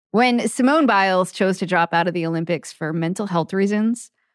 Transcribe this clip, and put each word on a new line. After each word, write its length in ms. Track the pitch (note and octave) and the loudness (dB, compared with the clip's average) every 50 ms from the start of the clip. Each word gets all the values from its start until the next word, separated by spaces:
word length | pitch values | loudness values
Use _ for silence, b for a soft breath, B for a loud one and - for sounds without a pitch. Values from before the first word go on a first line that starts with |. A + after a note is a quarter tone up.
| _ _ | _ _
When 380 | - G#3 B3 B3+ A#3+ A#3+ - | 0 2 2 2 2 0 0
Simone 400 | A#3 - - B3 C4 D4 D#4+ D#4 | -2 0 0 2 2 4 4 2
Biles 440 | A#3+ G#3+ G3 F#3+ F#3+ F#3 F#3 F#3 F3+ | 4 4 4 2 2 2 2 0 -2
chose 280 | - - G3+ F#3 F#3 F#3+ | -2 -2 0 0 0 -2
to 80 | F#3+ | -2
drop 260 | F3 F#3 F3 E3+ E3+ - | -2 0 0 0 2 2
out 140 | E3+ E3+ | 0 0
of 80 | F#3 E3+ | 0 -2
the 100 | F3+ E3 | -2 -4
Olympics 480 | E3 E3 E3 E3 E3 F3 D3 - - - | -2 -2 -4 -2 -2 -4 -4 -6 -10 -12
for 200 | - E3 D3+ D#3+ | -8 -6 -6 -4
mental 340 | E3 E3 E3 F#3 - G#3 | -2 -2 -4 -4 -4 -6
health 260 | G3 F3 E3+ D#3 - - | -2 -2 -2 -2 -2 0
reasons, 560 | F#3+ G3 G3+ G#3 G#3+ G#3+ A3+ A#3+ - - - _ _ _ _ | 0 0 0 0 0 0 0 -2 -4 -8 -16 _ _ _ _